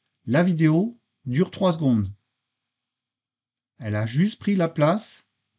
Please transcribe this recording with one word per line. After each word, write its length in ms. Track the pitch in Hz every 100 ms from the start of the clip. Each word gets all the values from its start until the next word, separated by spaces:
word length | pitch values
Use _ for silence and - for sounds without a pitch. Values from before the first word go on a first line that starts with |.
| _ _ -
la 180 | 135
vidéo 540 | 180 160 156 160 226 - _ _ 123
dure 260 | 127 180
trois 220 | - 190
secondes. 380 | 160 139 113 95 - _ _ _ _ _ _ _ _ _ _ _ _ _ _ _ _
Elle 180 | 110 104
a 120 | 110
juste 320 | 131 202 -
pris 160 | - 196
la 120 | 165
place 600 | 165 151 208 - - _ _ _